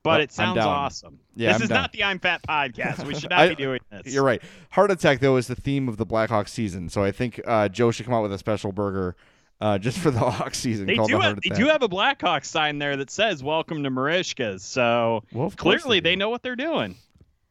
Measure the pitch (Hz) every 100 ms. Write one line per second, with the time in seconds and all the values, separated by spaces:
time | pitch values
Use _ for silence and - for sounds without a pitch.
0 | 156 156 143 - 175 180 107 143 139 -
1 | - - _ 107 113 220 220 254 269 226
2 | 202 190 180 165 - 156 135 135 127 175
3 | 143 147 147 180 175 151 135 127 - 101
4 | 131 135 135 107 - - - - 202 185
5 | 160 123 135 131 120 123 143 139 127 107
6 | 104 110 110 110 101 - 107 92 80 104
7 | 98 98 123 - - 110 104 92 117 113
8 | 120 117 104 98 - 104 104 95 101 95
9 | 90 - _ _ _ - 107 101 113 175
10 | 165 117 123 101 131 - 131 107 98 233
11 | 110 - 349 202 - - 277 302 226 185
12 | 247 269 185 147 - 165 151 147 143 139
13 | 139 - 220 156 135 160 - 156 139 127
14 | 139 180 - - 113 95 95 131 117 120
15 | 113 110 - 113 180 - 165 277 294 190
16 | 165 185 208 240 254 240 311 262 101 -
17 | _ _ _ _ _